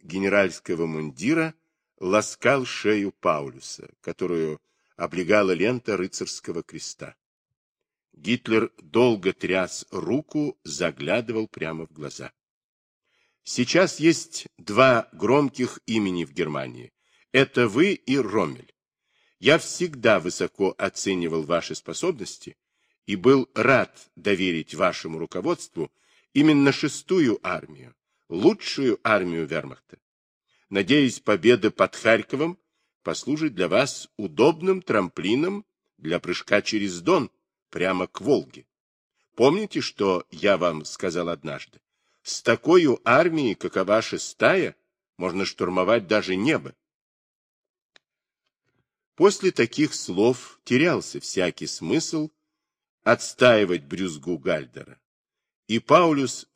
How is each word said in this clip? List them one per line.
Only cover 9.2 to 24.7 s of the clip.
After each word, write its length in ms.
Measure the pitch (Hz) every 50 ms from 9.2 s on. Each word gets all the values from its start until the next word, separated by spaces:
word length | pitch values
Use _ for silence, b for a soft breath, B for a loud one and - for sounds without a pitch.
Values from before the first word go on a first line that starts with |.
| 87 95
тряс 540 | - - - 85 90 95 92 85 - - - -
руку, 680 | - 95 78 82 117 147 151 _ - 151 147 143 - _
заглядывал 840 | - 80 78 - 87 82 - - 69 - 95 120 117 113 113 110 110 -
прямо 380 | - - 80 80 82 80 82
в 60 | -
глаза. 400 | 78 78 73 69 - - 64 - _ _ _ _ _ _ _ _ _ _ _ _ _ _ _ _ _ _ _ _ _ _ -
«Сейчас 540 | - - - 147 - - 165 196 - - -
есть 480 | 147 165 156 - - - - - - - _ _
два 500 | 82 - 104 110 131 131 123 113 - _
громких 680 | - 82 - 107 127 147 147 131 - - 123 113 - - -
имени 380 | - 113 110 101 95 90 87 82
в 80 | 71
Германии. 600 | 69 90 82 78 73 69 67 64 60 60 60 - _ _ _ _ _ _ _ _
Это 340 | - 131 135 131 - 127 123
вы 280 | 110 98 127 175 202 180
и 240 | - - - 135 139
Роммель. 560 | 117 98 101 110 90 73 64 62 - _ _ _ _ _ _ _ _ _ _ _ _ _ _ -
Я 180 | - 127 160 170
всегда 640 | - - - - 175 170 147 127 110 120 107 92
высоко 540 | 80 90 - - 92 82 _ - 95 92 -
оценивал 680 | - 101 92 - - - 101 95 90 85 82 80 82 78
ваши 300 | 71 87 85 - - 80
способности 840 | - - - 82 - - 180 175 120 92 - - - - - - _ _ _ _ _ _ _ _ _ -
и 100 | - 101
был 320 | 95 87 131 139 135 123 _ -
рад 560 | 110 110 139 135 113 92 - _ - - _ _
доверить 580 | 87 85 104 101 87 95 90 85 80 78 -